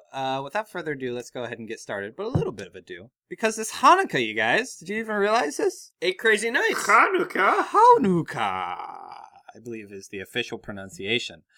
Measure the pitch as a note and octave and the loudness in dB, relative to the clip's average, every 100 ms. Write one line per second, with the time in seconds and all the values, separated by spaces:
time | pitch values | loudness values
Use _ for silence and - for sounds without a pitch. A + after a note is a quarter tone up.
0 | - C3+ C3+ C3+ C#3 G#3 A3 F#3 D#3 C#3+ | -6 -6 -4 -4 -4 -6 -6 -8 -8 -6
1 | B2+ B2 A#2+ C3 A#2 - A2 A2 - G#2 | -6 -8 -10 -10 -10 -10 -10 -12 -8 -8
2 | G2+ A#2 A3 C4+ G#4 G#2+ F#2 F#2+ E2+ F2 | -8 -8 -4 -2 -4 -8 -14 -16 -18 -18
3 | G#2+ _ - F3+ A3+ A3 A3 - C4+ F#4 | -18 _ -18 -2 -2 -2 -8 4 6 6
4 | G4 C#3+ A2 G#2+ A2 C3+ B3+ - E3 G#3+ | 4 0 -2 0 2 2 -2 -10 -8 -6
5 | A3+ G#3 G3+ A3+ D4 - G4 - - - | -4 0 2 2 0 0 -2 -2 -18 -4
6 | F3+ F#3 A3+ G#3+ A3+ C4+ A4 - - A3 | -4 0 2 4 2 0 0 0 4 4
7 | E4+ F#4+ - - G3 G4 D#4+ G4 A#4+ A#4+ | 6 2 -2 0 2 2 2 6 8 8
8 | G3+ F3 D3+ C#3 G#2 F#2 F2+ F2+ - - | 6 2 0 -2 -2 -2 -4 -8 -10 -12
9 | F2 - - - - A2 A2+ A2+ G2+ G2+ | -16 -18 -20 -20 -20 -18 -12 -12 -12 -16
10 | - G2+ F#2+ B2+ A#2 A2+ - G2+ F#2+ F2 | -12 -10 -6 -6 -6 -8 -10 -12 -12 -8
11 | G2 A#2+ - - _ | -2 -2 -2 -14 _